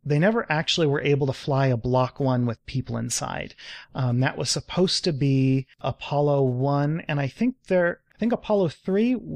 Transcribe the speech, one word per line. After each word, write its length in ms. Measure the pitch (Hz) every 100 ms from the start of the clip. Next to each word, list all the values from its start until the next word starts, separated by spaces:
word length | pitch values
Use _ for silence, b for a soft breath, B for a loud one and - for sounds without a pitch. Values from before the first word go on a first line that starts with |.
| 143
they 120 | 147
never 260 | 185 233 -
actually 360 | 156 160 - 156
were 140 | 143
able 240 | - 143 139
to 60 |
fly 340 | 127 - 135 135
a 100 | 120
Block 420 | 123 127 127 -
one 260 | 135 127 120
with 180 | 110 -
people 280 | 131 123 117
inside. 580 | 120 - - 50 - - B B B -
Um, 240 | 127 120
that 180 | 139 -
was 120 | 131
supposed 540 | 147 - - 180 -
to 100 | -
be 520 | 139 143 135 131 135 131 _
Apollo 640 | 135 - - 143 147 139
one, 600 | 131 123 135 143 147 160 -
and 120 | 147
I 80 | 135
think 280 | - 240 - -
there, 340 | 185 175 - _
I 40 | _
think 120 | 220
Apollo 380 | 233 - 208 175
three 480 | - - 190 233 254 151